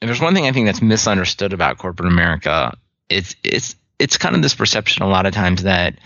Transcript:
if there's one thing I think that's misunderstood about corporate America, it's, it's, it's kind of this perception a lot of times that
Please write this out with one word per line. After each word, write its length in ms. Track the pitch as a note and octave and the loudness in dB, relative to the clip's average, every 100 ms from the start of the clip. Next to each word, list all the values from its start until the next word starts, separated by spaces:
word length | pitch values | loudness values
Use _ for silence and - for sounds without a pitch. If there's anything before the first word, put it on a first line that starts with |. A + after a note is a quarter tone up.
if 60 | A2+ | -4
there's 140 | A#2+ | -2
one 140 | D#3+ | 2
thing 140 | F#3+ C#3 | 2 2
I 20 | |
think 160 | C3 G#2+ | 2 0
that's 160 | F#2+ | 2
misunderstood 720 | A2+ A2 A2+ G2 F2 - G2 | 2 2 2 0 -2 -4 -4
about 260 | F#2+ D#2 - | -2 -2 -2
corporate 320 | F#2 F2 F2+ | -8 -4 2
America, 640 | F2 E2+ D#2+ D2 D#2 B1 - _ _ - | 2 2 0 -2 0 -2 -6 _ _ -4
it's, 280 | G2 F2 - | -4 -4 -8
it's, 320 | - A2+ - - _ - | -4 -4 -4 -12 _ -4
it's 160 | C#3 - | -2 0
kind 180 | F3 | 0
of 80 | F3+ | 2
this 140 | C3+ - | 0 0
perception 480 | G#2+ A2 G#2+ - | 0 0 -2 0
a 40 | F#2+ | 2
lot 160 | F#2+ | 2
of 100 | F#2+ | 2
times 280 | G#2 F#2 F2+ | 0 0 2
that 320 | F#2+ F2+ F2 - | 2 0 0 -6